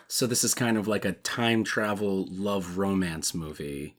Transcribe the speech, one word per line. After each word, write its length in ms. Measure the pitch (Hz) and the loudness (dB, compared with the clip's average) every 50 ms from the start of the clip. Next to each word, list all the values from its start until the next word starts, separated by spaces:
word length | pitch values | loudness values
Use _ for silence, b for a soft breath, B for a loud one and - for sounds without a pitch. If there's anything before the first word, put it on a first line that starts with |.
| - - | -10 -4
So 180 | - - 131 | -2 0 0
this 180 | 117 120 - - | 2 2 2 2
is 80 | 113 - | 2 2
kind 220 | - 127 117 113 | 2 2 2 4
of 100 | 107 95 | 2 2
like 180 | 107 104 98 104 | 2 0 0 0
a 60 | 98 | -2
time 520 | 90 - - - - 123 117 117 113 113 104 | -4 -4 -4 -6 -2 2 2 4 4 4 2
travel 640 | - - 117 107 104 104 98 104 98 98 95 92 - | 2 0 0 0 0 0 0 0 0 0 0 0 -2
love 460 | 92 95 101 101 101 98 90 87 90 | -4 -4 -2 0 0 -2 -2 -4 -2
romance 580 | 95 98 98 98 95 92 85 80 80 - - - | 0 0 2 2 2 2 0 -2 -4 -4 -4 -4
movie. 600 | 87 80 78 76 - 76 71 71 69 73 78 - | -4 -6 -6 -8 -8 -8 -6 -6 -8 -8 -10 -12